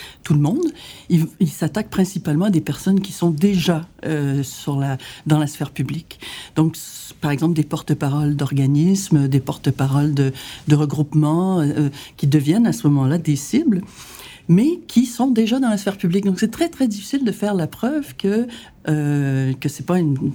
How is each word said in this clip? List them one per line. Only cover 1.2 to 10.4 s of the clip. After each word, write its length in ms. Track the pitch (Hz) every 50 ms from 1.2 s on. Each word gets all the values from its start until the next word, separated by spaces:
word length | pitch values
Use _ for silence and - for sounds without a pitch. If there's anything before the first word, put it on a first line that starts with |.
| 160 - - -
ils 100 | 185 147
s'attaquent 420 | - - 165 147 - 214 214 -
principalement 560 | - 190 185 185 - 165 - 165 147 165 196
à 40 | 220
des 100 | 175 156
personnes 400 | - 151 135 - - 185 196 185
qui 120 | 190 -
sont 180 | - - 175 170
déjà, 560 | 156 147 185 208 196 175 143 180 165 156 170 - - - -
euh, 380 | - 156 147 143 139 139 143
sur 340 | 135 - - - - 151 143
la, 220 | 139 139 139 131 127 - - - - -
dans 140 | 151 156 151
la 80 | 147
sphère 240 | 143 - - 143 -
publique. 480 | - - 131 - 147 165 - - - - - - - - - - -
Donc, 180 | 160 160 160 -
s-, 400 | - - - - - - - - -
par 100 | 165 147
exemple, 240 | 143 131 156 170 165
des 80 | 156
porte-paroles 720 | 147 - 165 151 - - 147 - 151 135 143 151 147 147 147
d'organismes, 920 | 139 139 - 143 139 135 135 143 147 165 190 196 190 196 - 160 143 139 135
des 120 | 139 131
porte-paroles 720 | - - - - - 139 131 - 135 135 135 143 147 156
de, 200 | 143 143 135 135 135 -